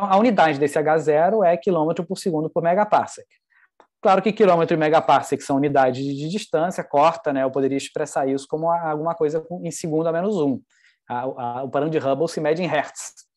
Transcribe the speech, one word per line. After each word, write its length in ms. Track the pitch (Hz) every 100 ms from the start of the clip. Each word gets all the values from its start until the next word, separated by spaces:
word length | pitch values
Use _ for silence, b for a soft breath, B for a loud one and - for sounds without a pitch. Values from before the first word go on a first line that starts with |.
| 196
a 100 | 190
unidade 420 | 240 190 160 139
desse 220 | 143 156
H 200 | 151 160
zero 440 | 151 151 175 220
é 140 | 180 175
quilômetro 480 | 202 170 156 170 170
por 120 | 190
segundo 320 | 202 156 156
por 140 | 170
megaparsec. 640 | 165 180 208 151 - - - _ _ b b _ _ _
Claro 200 | 202 190
que 100 | 214
quilômetro 440 | 208 202 170 165 165
e 20 |
megaparsec 680 | 156 156 156 139 - 139
são 120 | - 139
unidades 500 | 143 139 131 127 139
de 240 | 139 151
distância, 540 | 202 - 156 175 180
corta, 500 | - 143 156 165 151
né? 80 | 135
Eu 80 | 135
poderia 280 | 139 135 135
expressar 520 | 135 - 147 165 135
isso 160 | 135 135
como 220 | 156 165
a, 220 | 170 165
alguma 240 | 151 165 165
coisa 260 | 156 160
com, 240 | 160 180 170
em 60 |
segundo 340 | - 170 156 165
a 60 |
menos 240 | 165 196 202
um. 240 | 143 117 - b b b -
A, 120 | 123
a, 420 | 131 - 120 123
o 60 | 135
parâmetro 280 | 139 151 156
de 80 | 135
Hubble 200 | 135 165
se 120 | -
mede 220 | 151 160
em 60 | 175
hertz, 460 | 147 - - - - -